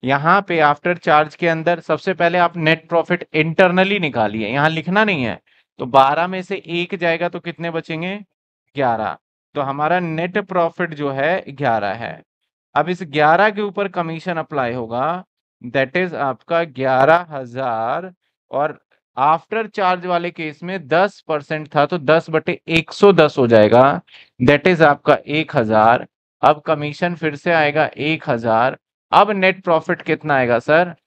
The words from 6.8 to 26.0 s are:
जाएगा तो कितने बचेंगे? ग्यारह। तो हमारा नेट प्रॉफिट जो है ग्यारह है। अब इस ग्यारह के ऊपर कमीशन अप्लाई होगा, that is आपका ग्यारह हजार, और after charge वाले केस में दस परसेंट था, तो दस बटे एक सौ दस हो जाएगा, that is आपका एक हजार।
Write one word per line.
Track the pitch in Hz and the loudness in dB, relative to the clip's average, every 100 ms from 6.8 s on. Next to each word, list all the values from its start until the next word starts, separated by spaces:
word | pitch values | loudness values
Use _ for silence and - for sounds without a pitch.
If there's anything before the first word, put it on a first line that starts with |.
| 175 | -6
जाएगा | 170 170 165 175 | -4 -2 -2 -4
तो | 175 | -6
कितने | 175 160 170 | -12 -10 -8
बचेंगे? | 165 160 160 180 202 202 _ _ _ _ 139 | -8 -8 -8 -8 -10 -14 _ _ _ _ -4
ग्यारह। | 127 113 104 71 _ _ _ | -2 -2 -4 -8 _ _ _
तो | 147 | -8
हमारा | 139 139 151 180 | -6 -4 -2 -2
नेट | 170 160 175 202 | -2 -6 -4 -6
प्रॉफिट | 202 180 165 - 175 | -4 -2 -2 -2 -8
जो | 151 143 | -6 -6
है | 135 147 185 - | -2 -2 -2 -6
ग्यारह | 139 139 113 101 104 | -4 -2 -2 -2 -6
है। | 117 - _ _ _ _ _ | -10 -14 _ _ _ _ _
अब | - 156 | -4 -2
इस | 180 | -4
ग्यारह | 180 143 151 170 208 | -6 0 4 4 2
के | 202 | 0
ऊपर | 208 196 196 | -8 -6 -6
कमीशन | 185 165 160 180 165 | -6 -8 -8 -8 -8
अप्लाई | 160 147 123 | -6 -6 -4
होगा, | 123 113 117 143 180 - _ _ _ | -6 -8 -4 -4 -6 -12 _ _ _
that | 123 135 131 180 | -6 -2 -2 -2
is | 185 139 | -4 -4
आपका | 139 123 _ 170 | -4 -6 _ -4
ग्यारह | 170 127 131 131 139 165 175 | -4 -4 0 2 4 2 0
हजार, | 147 127 123 131 113 113 151 185 180 _ _ _ | -12 -12 -8 -6 -4 -4 -6 -8 _ _ _ _
और | 131 151 - _ _ _ - | -4 -4 -6 _ _ _ -2
after | 139 160 _ 220 214 | 0 0 _ -6 -6
charge | - 185 180 180 | -2 -2 -2 -2
वाले | 175 175 | -4 -4
केस | 170 160 143 | -8 -12 -10
में | 175 190 139 | -10 -10 -2
दस | 156 202 - | 0 0 -4
परसेंट | - 151 143 156 147 | -6 -6 -6 -10 -4
था, | 151 143 | 0 0
तो | 175 | -2
दस | 131 160 - | 2 0 2
बटे | 156 156 175 - | -4 -2 -8 -2
एक | 165 156 | -2 -2
सौ | - 202 | 4 6
दस | 175 151 143 | 6 4 4
हो | 123 | 4
जाएगा, | 113 107 113 135 170 _ - - _ | 6 8 6 6 2 _ -20 -20 _
that | 123 143 185 | 2 4 2
is | 170 | 4
आपका | 156 143 - 139 - | 4 4 2 0 2
एक | 151 156 147 | -6 -2 -2
हजार। | 110 107 110 120 | 2 4 4 4